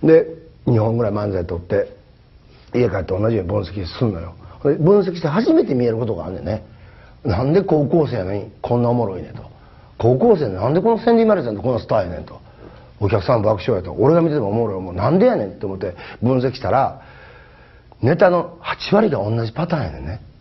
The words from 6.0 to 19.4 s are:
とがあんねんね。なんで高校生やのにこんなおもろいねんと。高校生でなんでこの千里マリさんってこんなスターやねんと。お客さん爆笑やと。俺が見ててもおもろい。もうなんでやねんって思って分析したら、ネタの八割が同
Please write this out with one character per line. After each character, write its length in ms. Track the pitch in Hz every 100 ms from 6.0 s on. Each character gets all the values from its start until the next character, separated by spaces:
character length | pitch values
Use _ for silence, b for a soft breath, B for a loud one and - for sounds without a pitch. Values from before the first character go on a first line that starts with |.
| 120
と 80 |
が 120 | 95 78
あ 40 |
ん 40 |
ね 60 | 95
ん 40 |
ね。 180 | - 107 - B B B B B
な 180 | 143 92
ん 100 | 131
で 100 | 170
高 240 | 190 156 135
校 200 | 170 139
生 100 | 117
や 80 |
の 80 | 92
に 180 | 101 95 -
こ 140 | - 120
ん 60 |
な 80 | 120
お 40 |
も 120 | 120 110
ろ 120 | 92
い 40 |
ね 80 | -
ん 40 |
と。 80 | - - b b b b -
高 180 | 110 127
校 200 | 240 196
生 140 | 135
で 40 |
な 140 | 92 110
ん 60 |
で 60 | 160
こ 100 | 196
の 80 | 226
千 180 | 233 233
里 100 | 220
マ 80 |
リ 80 | 202
さ 80 | 123
ん 40 |
っ 20 | 104
て 60 |
こ 80 | 120
ん 40 |
な 60 | 117
ス 80 | -
タ 80 | 117
ー 80 |
や 60 | 87
ね 80 | 80
ん 60 |
と。 160 | - - - B B B B -
お 80 | 101
客 160 | 107
さ 120 | - 123
ん 60 |
爆 180 | 104 107 -
笑 100 | 104
や 60 |
と。 100 | 90
俺 220 | 76 120
が 60 | 170
見 80 | 165
て 60 |
て 60 | 147
も 80 | 104
お 40 |
も 140 | 110 117
ろ 120 | 95
い。 40 |
も 80 | 92
う 20 |
な 160 | 90 107
ん 80 | 170
で 80 | 247
や 100 | 208
ね 100 | 101
ん 20 |
っ 20 |
て 120 | 92 101
思 100 | 95
っ 20 |
て 160 | 98 87 B B
分 160 | 113 131
析 160 | 127
し 60 | -
た 100 | 95
ら、 320 | 113 120 - B B B B B B B B B -
ネ 140 | 113 170
タ 140 | 190
の 280 | 175 - -
八 340 | - - -
割 160 | 202 220
が 80 | 131
同 260 | 104 113